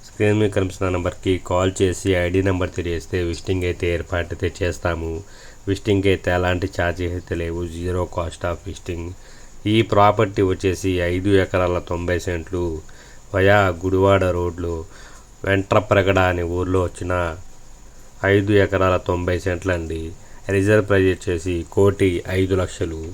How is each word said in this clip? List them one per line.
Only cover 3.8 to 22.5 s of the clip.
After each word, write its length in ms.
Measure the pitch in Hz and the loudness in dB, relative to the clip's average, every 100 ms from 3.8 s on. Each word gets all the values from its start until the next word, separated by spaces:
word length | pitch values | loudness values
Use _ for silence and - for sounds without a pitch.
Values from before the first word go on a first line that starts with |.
| 90 | -2
ఏర్పాటు 340 | 85 78 90 82 | -2 -4 -6 -4
అయితే 160 | 80 90 - | -4 -6 -2
చేస్తాము. 500 | 87 80 87 82 82 80 - - - - - | -4 -2 -4 -4 -6 -8 -12 -20 -20 -12 -6
విజిటింగ్కి 420 | 95 - 98 95 | -4 0 2 2
అయితే 180 | 90 - 90 | 2 2 0
ఎలాంటి 320 | 90 90 85 - | 0 0 -2 -2
ఛార్జెస్ 400 | 87 85 87 87 | -2 -2 -4 -6
అయితే 180 | - 85 | -6 -6
లేవు, 240 | 85 85 87 | -4 -6 -8
zero 300 | 85 87 90 87 - | -6 -4 -4 -4 -4
cost 280 | 85 - 87 | -6 -6 -6
of 100 | 85 - | -6 -10
visiting. 340 | 76 - 85 85 90 - - - - 104 | -12 -10 -8 -10 -12 -18 -20 -20 -8 2
ఈ 20 | 113 110 | 2 4
ప్రాపర్టీ 500 | 104 104 104 104 101 95 | 6 6 4 0 2 0
వచ్చేసి 400 | 90 95 87 95 90 87 | 2 0 0 -2 0 0
ఐదు 180 | 90 95 98 | 0 4 4
ఎకరాల 380 | 90 92 90 87 - | 4 0 0 -2 -4
తొంభై 280 | 87 87 87 - | -6 -2 -2 -2
సెంట్లు 360 | 87 78 90 87 78 - - - - - | -6 -4 -4 -4 -6 -12 -20 -20 -20 -6
వయా 240 | 98 95 104 98 85 | 2 4 6 4 0
గుడివాడ 420 | 92 92 98 98 92 87 | 0 4 6 4 4 0
రోడ్లో 360 | 87 82 85 82 80 - - - - - - | -4 -4 -6 -6 -10 -16 -20 -20 -20 -10 -2
వెంట్రప్రగడ 680 | 98 95 107 101 101 92 95 92 | 0 2 0 4 2 4 4 2
అనే 140 | 87 85 87 | 2 -2 -2
ఊర్లో 220 | 90 92 87 | 0 0 0
వచ్చిన 240 | - 90 90 85 80 - - - - - - - - 95 101 | -4 -4 -2 -2 -6 -14 -18 -20 -20 -20 -20 -20 -4 2 4
ఐదు 160 | 98 104 | 6 4
ఎకరాల 340 | 95 92 92 90 - | 4 4 2 2 0
తొంభై 260 | 90 90 90 92 | -2 0 -2 -2
సెంట్లు 260 | 87 92 87 | -2 -2 -2
అండి. 240 | 80 82 80 - - - - 98 | -4 -8 -8 -12 -18 -14 -2 0
రిజర్వ్ 320 | 98 107 101 | 4 4 4
ప్రైస్ 220 | 98 95 87 | 4 4 2
వచ్చేసి 420 | - 87 92 85 82 - | -2 -4 -2 -4 -2 4
కోటి 340 | 98 92 98 87 - 95 | 4 4 0 0 -4 -2
ఐదు 140 | 95 | 0